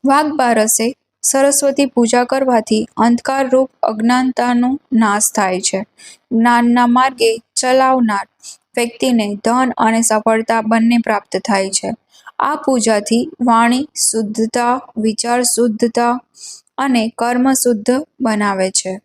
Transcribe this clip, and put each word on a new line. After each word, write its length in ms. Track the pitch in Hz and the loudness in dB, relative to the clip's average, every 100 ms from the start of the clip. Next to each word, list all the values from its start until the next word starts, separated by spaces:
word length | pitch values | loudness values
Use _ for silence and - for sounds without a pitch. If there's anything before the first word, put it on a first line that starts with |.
| 262 | 2
વાઘ 200 | 277 311 | 2 0
બારસે 680 | 294 247 226 220 - 226 - _ _ | 0 0 2 0 0 -2 -6 _ _
સરસ્વતી 640 | - 269 277 285 277 277 277 | -2 2 2 2 0 0 0
પૂજા 380 | - 226 247 | 0 2 0
કરવાથી 640 | 247 269 262 240 214 220 226 - | 0 -2 0 0 0 -2 -2 -2
અંધકારરૂપ 720 | 226 240 - 269 262 262 262 _ | 0 2 0 -2 0 0 0 _
અજ્ઞાનતાનો 960 | - 214 233 247 254 - 240 240 247 285 _ | -4 -2 0 0 0 -2 0 0 0 -2 _
નાશ 380 | 226 220 202 208 | 0 2 0 -2
થાય 300 | - 190 185 | 0 -2 -2
છે. 240 | - 190 202 _ - - _ | -4 -6 -8 _ -20 -20 _
જ્ઞાનના 560 | 226 233 240 240 240 240 | 0 2 4 2 2 4
માર્ગે 540 | 240 262 254 233 226 _ - | 2 0 0 -2 -2 _ -4
ચલાવનાર 720 | 254 262 262 262 233 202 202 _ - - _ - | 0 2 2 2 0 -2 -6 _ -20 -20 _ -4
વ્યક્તિને 600 | 240 - 262 240 202 202 | -4 -2 0 0 0 -4
ધન 360 | 226 240 240 - | -2 0 0 0
અને 240 | 220 226 | 0 2
સફળતા 600 | 226 214 220 220 226 226 | 0 0 0 0 0 -2
બંને 360 | 220 226 226 240 | 0 2 4 2
પ્રાપ્ત 400 | - 208 - 190 | 0 -4 -4 -8
થાય 320 | - 196 196 | -2 -2 -2
છે. 240 | 190 190 226 _ _ - _ | -6 -6 -10 _ _ -20 _
આ 160 | - 302 | -4 -2
પૂજાથી 760 | - 254 220 214 208 233 262 - | 0 0 2 0 0 -2 -2 -4
વાણી 460 | 240 226 233 247 302 - | 2 4 4 0 -4 -4
શુદ્ધતા, 840 | - 226 208 214 226 247 240 254 - - | -2 -2 -4 -2 -2 -2 -2 -2 -6 -4
વિચાર 460 | 220 214 233 240 | -4 -2 -2 -2
શુદ્ધતા 760 | 240 - 240 214 233 233 240 247 _ _ - - _ - | 0 0 0 0 0 0 0 -2 _ _ -20 -20 _ -6
અને 360 | 269 240 226 - | 0 0 0 -4
કર્મ 360 | 233 247 262 | -2 0 2
શુદ્ધ 520 | 262 247 226 214 254 311 _ | 2 0 0 0 -2 -4 _
બનાવે 500 | 240 214 208 196 190 | -2 0 -2 0 -2
છે. 280 | - 185 190 | -2 -6 -10